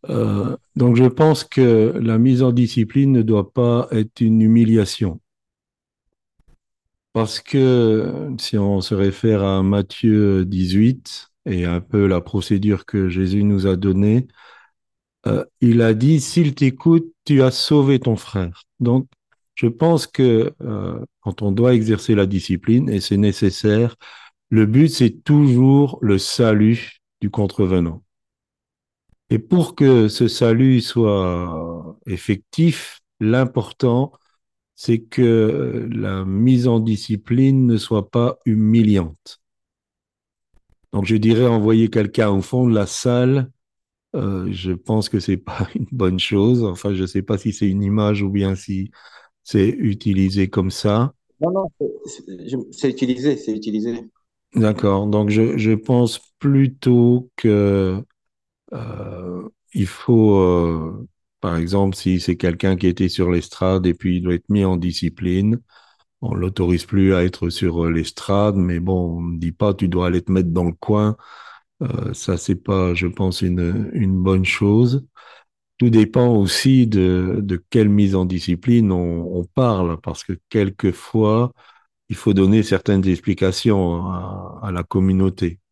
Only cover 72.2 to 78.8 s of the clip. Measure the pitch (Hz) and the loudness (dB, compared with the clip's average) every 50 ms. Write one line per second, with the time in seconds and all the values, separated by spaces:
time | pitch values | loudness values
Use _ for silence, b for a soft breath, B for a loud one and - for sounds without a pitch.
72.2 | - - 92 85 - - 98 92 _ - 98 95 92 90 90 87 92 87 87 - | -6 -6 -4 -4 -2 -4 -6 -4 _ -4 -2 0 0 0 -2 -2 -4 -6 -4 -2
73.2 | 101 92 90 - 101 92 87 90 87 85 92 117 208 - - - 110 95 95 92 | -4 -4 -2 -2 -2 -2 -2 -2 -2 -2 -2 -4 -6 -6 -4 -2 -2 0 0 0
74.2 | 92 95 95 92 92 - - - 104 101 104 110 123 120 127 139 131 _ B B | 0 2 2 0 0 -2 -2 0 2 2 4 4 4 2 0 -2 -6 _ B B
75.2 | B B B B B B _ _ _ _ _ _ 123 123 113 113 107 107 - 127 | B B B B B B _ _ _ _ _ _ 0 4 4 4 4 4 2 2
76.2 | 123 123 120 107 98 92 - - - 135 135 131 123 113 107 98 92 92 92 90 | 2 4 4 2 2 0 -2 0 2 4 4 4 4 2 2 2 2 2 2 0
77.2 | 92 95 90 107 104 98 90 87 _ _ - 117 107 104 101 104 104 98 98 95 | 0 -2 -4 -4 -4 -4 -6 -6 _ _ 0 2 4 4 4 4 2 2 2 0
78.2 | 92 90 92 87 - - 110 90 - - 120 120 | -2 -2 -4 -6 -4 -4 -4 -4 0 2 2 2